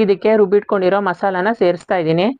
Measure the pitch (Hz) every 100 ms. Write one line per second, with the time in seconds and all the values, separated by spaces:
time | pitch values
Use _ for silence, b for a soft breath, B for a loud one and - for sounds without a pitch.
0 | 202 196 214 220 196 202 - 202 180 196
1 | 190 170 196 185 202 233 180 170 - 185
2 | 160 165 214